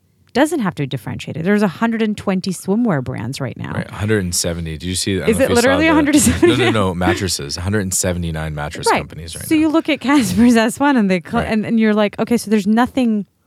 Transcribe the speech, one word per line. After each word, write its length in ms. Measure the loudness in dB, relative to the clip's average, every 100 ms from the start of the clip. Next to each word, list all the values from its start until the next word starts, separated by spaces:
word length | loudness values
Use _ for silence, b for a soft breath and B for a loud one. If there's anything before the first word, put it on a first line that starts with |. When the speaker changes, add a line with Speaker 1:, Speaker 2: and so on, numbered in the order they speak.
| _ _ _
Speaker 1:
doesn't 260 | 0 0 0
have 140 | -2
to 80 | -4
be 40 | -6
differentiated. 600 | -6 -8 -10 -10 -4 0
There's 160 | 2
a 60 | 2
hundred 340 | 0 -2 0
and 120 | -2
twenty 360 | -2 -2 -2 -2
swimwear 520 | -6 -2 0 0 0
brands 380 | -2 -6 -6 -6
right 160 | -8 -8
now. 160 | -8
Speaker 2:
Right, 160 | -6 -8
a 60 |
hundred 280 | -6 0 0
and 120 | 0
seventy. 380 | -2 -2 -4 -6
Did 100 | -6
you 140 | -6 -4
see? 200 | -2 0
I 40 |
don't 100 | 0
Speaker 1:
Is 80 | 0
Speaker 2:
know 60 |
Speaker 1:
it 0 |
Speaker 2:
if 40 | 2
you 60 | 2
saw 40 |
Speaker 1:
literally 220 | 2 2 2
Speaker 2:
the 60 |
Speaker 1:
a 20 |
hundred 200 | 2 4 4
and 80 |
seventy? 320 | 4 4 4 4
Speaker 2:
No, 60 |
no, 60 | 2
no, 240 | 2 0
mattresses. 640 | 0 0 0 -2 -4 -6 -6
Hundred 240 | -2 -2
and 140 | 0
seventy-nine 600 | -2 -2 -2 -4 -4 -6
mattress 320 | -6 -8 -4 0
Speaker 1:
Right. 80 | 0
Speaker 2:
companies 360 | -2 -12 -14
right 120 | -14 -2
Speaker 1:
So 80 |
Speaker 2:
now. 60 | 2
Speaker 1:
you 60 | 2
look 180 | 2 0
at 120 | -2
Casper's 560 | 2 2 2 4 6 6
<laughs> 120 | 2
S 80 | 2
one 200 | 2 4
and 120 | 2
they 120 | 0
cl- 200 | 0 -4
Speaker 2:
Right. 80 | -2
Speaker 1:
and, 140 | -2
and 160 | 0 2
you're 140 | 2
like, 240 | 2 0 0
"Okay, 180 | 0 0
so 140 | 0
there's 160 | 0 2
nothing 600 | 2 2 2 0 0 -4 _